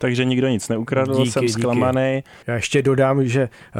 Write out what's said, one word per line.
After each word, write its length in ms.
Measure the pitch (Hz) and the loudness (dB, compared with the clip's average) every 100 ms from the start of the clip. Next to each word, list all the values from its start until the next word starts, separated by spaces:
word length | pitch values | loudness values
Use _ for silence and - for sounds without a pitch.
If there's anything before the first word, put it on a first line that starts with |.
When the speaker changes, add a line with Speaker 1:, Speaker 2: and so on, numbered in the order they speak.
Speaker 1:
Takže 240 | 131 120 | -2 0
nikdo 240 | 127 127 131 | 0 2 0
nic 200 | 110 - | -2 -2
neukradl, 480 | 113 117 131 135 131 | -6 -2 -2 0 0
Speaker 2:
Díky, 140 | 123 | 0
Speaker 1:
jsem 100 | 131 | 0
Speaker 2:
díky. 100 | 123 | -2
Speaker 1:
zklamanej. 720 | 113 123 120 127 131 131 135 - - - | 0 0 0 0 0 0 -2 -6 -12 -6
Speaker 2:
Já 80 | |
ještě 280 | 117 - 143 | -6 0 0
dodám, 420 | 135 131 135 139 127 | 2 2 2 2 2
že, 220 | 131 123 - - | 0 -2 -6 -12